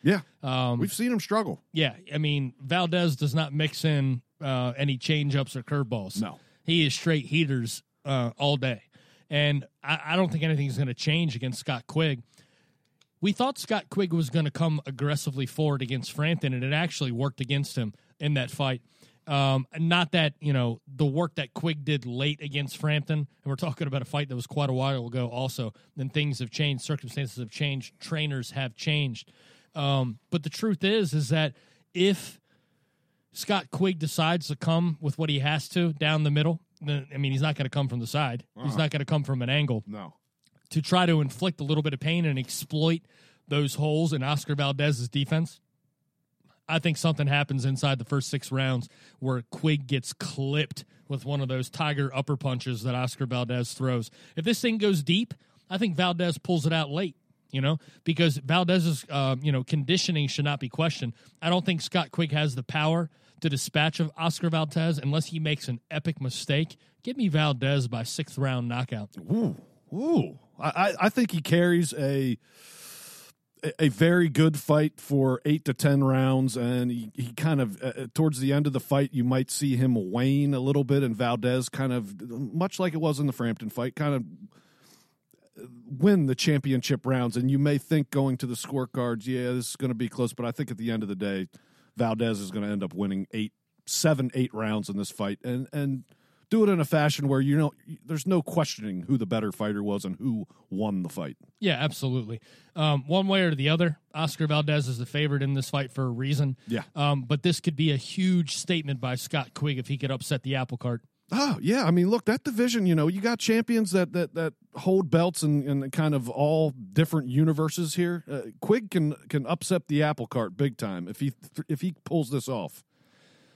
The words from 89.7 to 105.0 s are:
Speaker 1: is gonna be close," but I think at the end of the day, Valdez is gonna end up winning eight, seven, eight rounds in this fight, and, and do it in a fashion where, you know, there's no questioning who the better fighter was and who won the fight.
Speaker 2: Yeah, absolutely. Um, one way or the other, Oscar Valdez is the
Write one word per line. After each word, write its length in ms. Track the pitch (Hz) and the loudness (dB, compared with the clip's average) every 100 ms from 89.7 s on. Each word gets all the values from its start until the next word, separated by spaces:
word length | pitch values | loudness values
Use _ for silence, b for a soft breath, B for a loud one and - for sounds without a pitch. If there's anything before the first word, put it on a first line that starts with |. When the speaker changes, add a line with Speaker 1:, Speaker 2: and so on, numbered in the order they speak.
Speaker 1:
is 40 | - | -4
gonna 180 | 131 | -4
be 160 | 117 117 | -2 -4
close," 240 | - 120 | -2 -2
but 120 | - 120 | -2 -6
I 60 | |
think 200 | 110 127 | -4 -6
at 60 | 104 | -4
the 140 | 113 | -2
end 120 | 113 | -2
of 60 | 104 | -4
the 60 | 95 | -4
day, 320 | 101 98 92 - b b b - | -2 -2 -6 -10 b b b -2
Valdez 440 | 117 113 117 104 | 0 2 0 -2
is 120 | 95 | -4
gonna 180 | 104 104 | -6 -4
end 120 | 104 | -4
up 100 | 92 | -4
winning 340 | 87 101 98 95 | -4 -2 -2 -4
eight, 200 | 110 107 - _ _ - | -6 -6 -8 _ _ -8
seven, 460 | - 160 139 127 | 0 2 2 0
eight 200 | 131 127 | -2 -2
rounds 360 | 107 110 107 101 | -2 -2 -2 -2
in 80 | 98 | -4
this 140 | 98 | -6
fight, 280 | - 101 101 | -4 -6 -4
and, 240 | 123 123 131 | -6 -6 -6
and 320 | 147 139 131 - b b b b | -4 -2 -4 -8 b b b b
do 140 | 226 | 4
it 60 | 208 | 4
in 100 | 180 | 4
a 60 | 143 | 4
fashion 420 | 160 147 143 143 | 4 4 2 2
where, 140 | 135 | 2
you 160 | 139 147 | 4 4
know, 140 | 147 - - 160 135 | 2 -2 -14 -18 -8
there's 220 | 156 180 | -6 0
no 140 | 180 | 0
questioning 600 | - 165 143 - 107 92 | 2 0 0 -4 -6 -6
who 140 | 82 135 | 0 0
the 80 | 101 | 0
better 260 | 110 104 | -2 -2
fighter 300 | - 107 101 | -2 -2 -2
was 220 | 101 101 98 | -2 -4 -4
and 100 | 90 | -6
who 300 | 131 113 - b b | -4 -4 -6 b b
won 340 | 92 107 95 | -4 -2 -2
the 60 | 85 | -4
fight. 280 | 92 73 - - _ | -6 -8 -10 -20 _
Speaker 2:
Yeah, 140 | 196 127 | -2 0
absolutely. 600 | 151 - 135 127 110 117 b b b 165 | -2 -2 -4 -2 -4 -10 b b b -2
Um, 280 | 151 143 139 | 2 2 2
one 200 | 185 196 | 0 2
way 140 | 196 | 2
or 140 | 175 147 | 2 2
the 140 | 143 | 2
other, 280 | 165 170 151 _ | 4 2 0 _
Oscar 340 | 151 160 - 156 | -4 -4 -2 0
Valdez 400 | 151 151 151 131 | 2 2 0 0
is 100 | |
the 80 | 120 | -4